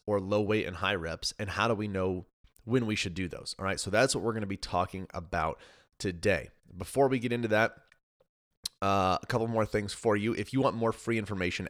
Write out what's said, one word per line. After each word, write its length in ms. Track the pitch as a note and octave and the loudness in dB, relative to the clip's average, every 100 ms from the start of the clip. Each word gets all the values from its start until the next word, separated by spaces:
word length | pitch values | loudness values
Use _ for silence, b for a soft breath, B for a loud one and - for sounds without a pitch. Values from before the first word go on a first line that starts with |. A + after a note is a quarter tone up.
| - | -2
or 140 | G#2 | -2
low 220 | F#2+ G#2 | 2 2
weight 260 | G#2 G#2+ - | 2 2 0
and 80 | F2+ | -2
high 180 | F#2+ | 0
reps, 400 | G2 D#2+ D#2+ - - | 0 -2 -4 -6 -6
and 100 | G2+ | -6
how 180 | G2 A2+ | 0 2
do 60 | |
we 140 | G#2+ G#2+ | 2 0
know 400 | F#2+ F#2 F#2 - _ _ _ | 0 0 0 -6 _ _ _
when 220 | A2+ B2+ A2+ | 0 0 2
we 100 | G#2+ | 0
should 200 | G2 E2+ | -2 -4
do 120 | F2+ | -6
those? 280 | - - - | -6 -10 -6
All 80 | F#2+ | -2
right, 140 | F2+ | -2
so 100 | - | 0
that's 240 | G#2 C3 | 4 4
what 100 | B2+ | 2
we're 100 | G#2+ | 0
gonna 120 | A2 G2+ | -2 -2
be 100 | G2 | -6
talking 520 | - F2+ F#2 F#2+ F#2 - | -2 0 0 -4 -10 -10
about 440 | E2 F2 D#2 - B B B - | -6 -2 -2 -4 B B B -8
today. 540 | G2+ F2 G#2 F2+ - _ - F2+ | -6 -2 0 0 -2 _ -18 -12
Before 300 | G2+ C3 C#3 | -4 2 2
we 100 | C3 | 2
get 160 | A#2 | 0
into 140 | A#2+ A#2 | -2 2
that, 280 | G#2+ A2 - _ _ _ _ _ _ _ _ - - | 4 2 -2 _ _ _ _ _ _ _ _ -12 -4
uh, 340 | G2 G2 F#2 F2+ | 0 4 4 2
a 40 | - | 0
couple 220 | B2 A2+ | -2 0
more 180 | A2+ G#2 | 0 0
things 280 | G#2+ G2+ | 0 -2
for 220 | - A#2 G#2 | -2 2 2
you. 180 | G#2 | 2
If 200 | A2 G#2 | -2 -2
you 80 | C3 | 0
want 140 | C3 A2+ | 2 2
more 160 | A2+ | 0
free 260 | - - A2+ | -2 -2 -2
information 500 | G#2 G2+ F2+ - F#2 | -2 -2 -2 -2 -4